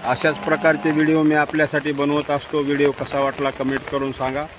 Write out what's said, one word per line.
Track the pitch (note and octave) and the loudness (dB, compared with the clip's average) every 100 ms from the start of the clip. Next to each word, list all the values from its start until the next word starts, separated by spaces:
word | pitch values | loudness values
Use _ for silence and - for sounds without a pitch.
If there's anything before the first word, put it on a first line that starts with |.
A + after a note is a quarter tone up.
अशाच | A#2+ B2+ D#3+ | -2 0 0
प्रकारचे | D3 - D#3 D#3+ D3+ D#3+ | 0 -2 2 2 2 2
व्हिडिओ | D3+ D#3 D#3+ | 2 4 4
मी | D#3 | 4
आपल्यासाठी | D3+ D3 D#3 D3 D3+ C#3+ | 4 2 0 0 0 -2
बनवत | C#3 C#3+ D3 C#3 | -2 0 0 0
असतो. | C#3+ - D3+ | -4 -2 -4
व्हिडिओ | C#3 C#3+ C#3+ | -2 2 2
कसा | C3+ C3 C#3 | 0 -4 -2
वाटला | C#3 C3 C#3 | -2 -2 -4
कमेंट | C3 C3 C3+ - | -2 -4 -4 -4
करून | C#3 C3+ | -4 -4
सांगा. | B2+ C3 C3+ D#3 | -4 -4 -4 -8